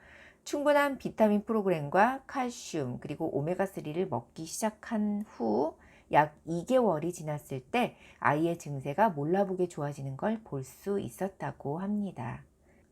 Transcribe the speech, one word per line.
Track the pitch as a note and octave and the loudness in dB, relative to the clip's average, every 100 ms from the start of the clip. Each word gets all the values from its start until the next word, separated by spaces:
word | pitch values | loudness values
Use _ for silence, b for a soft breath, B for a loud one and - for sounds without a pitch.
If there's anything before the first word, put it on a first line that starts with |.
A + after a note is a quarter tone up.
| B B B B | B B B B
충분한 | - D4 C#4+ C#4+ C#4+ C4 | -6 0 4 4 4 0
비타민 | F#3+ - G#3+ G#3 | -4 2 4 4
프로그램과 | G#3 A3 F#3+ E3 C#3+ F3 A3+ C4+ - | 0 0 2 0 2 4 4 2 -6
칼슘 | C4 B3 A#3+ - E3 B2+ B2 | -4 -4 -6 -8 -4 -4 -4
그리고 | - D3 D#3 - | -8 -4 -2 0
오메가쓰리를 | D3+ F#3 F#3+ - D3+ D#3 F#3 | 0 0 -2 -4 -6 -4 -2
먹기 | A#2+ - - D#3+ | -2 -6 -10 -10
시작한 | - A3 - - A3 G#3 G#3 G#3+ | -4 -4 -4 -4 -2 0 -2 -6
후 | - A3+ G#3+ D#4 - b b b | -4 0 2 0 -4 b b b
약 | D3+ D3+ - - | 4 4 2 -6
이 | E3+ E3+ | -4 2
개월이 | B3+ A3+ D#3 E3 | 4 4 2 0
지났을 | F3 D3+ D3 - C3+ | -4 -6 -6 -6 -10
때 | - A#3+ G#3+ - B B | -2 0 0 -4 B B
아이의 | A#2+ D3 E3+ E3+ | 2 4 2 -2
증세가 | D3 C#3+ C#3 C#3+ A3 | -6 -6 -4 2 2
몰라보게 | D3+ D3 F#3+ G3 F#3 F3 | 2 2 2 2 0 -2
좋아지는 | E3 D3 C#3+ C3+ C3+ | -2 -6 -6 -8 -4
걸 | G#3 A3+ | -2 -2
볼 | - C#3 | -4 -8
수 | C3 - G3 G3+ | -8 -10 -4 -4
있었다고 | - - - - C#3+ - C#3 D#3+ | -4 -6 -8 -6 -10 -8 -6 -4
합니다. | G3 G#3 G3 D#3 A#2 C3 - _ b b b | -2 -4 -4 -6 -8 -8 -12 _ b b b